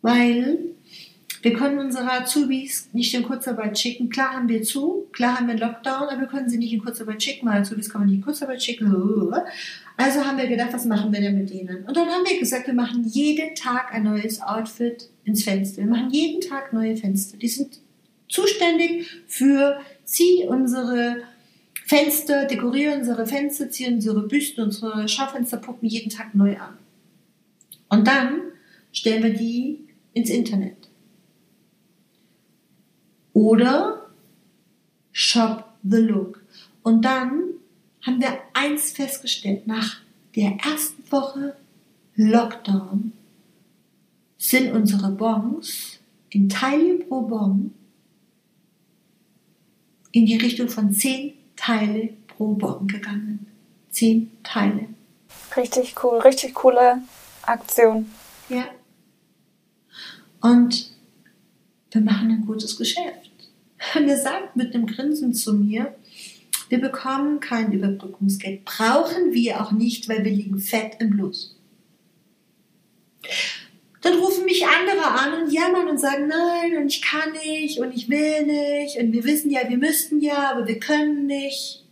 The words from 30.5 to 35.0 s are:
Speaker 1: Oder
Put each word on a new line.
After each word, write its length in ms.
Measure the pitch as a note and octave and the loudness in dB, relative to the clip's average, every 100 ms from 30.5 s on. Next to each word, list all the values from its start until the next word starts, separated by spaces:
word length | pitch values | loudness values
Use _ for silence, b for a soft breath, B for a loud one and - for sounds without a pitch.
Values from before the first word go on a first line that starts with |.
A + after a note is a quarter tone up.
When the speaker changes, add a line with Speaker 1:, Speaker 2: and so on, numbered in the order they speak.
| G3+ F#3+ - _ _ _ _ _ _ _ _ _ _ _ _ _ _ _ _ _ _ _ _ _ _ _ _ _ G#3 | -2 -4 -8 _ _ _ _ _ _ _ _ _ _ _ _ _ _ _ _ _ _ _ _ _ _ _ _ _ 4
Speaker 1:
Oder 720 | G#3+ A3 B3 C#4+ G#4 - - _ _ _ _ _ _ _ _ _ | 6 6 6 4 0 -6 -12 _ _ _ _ _ _ _ _ _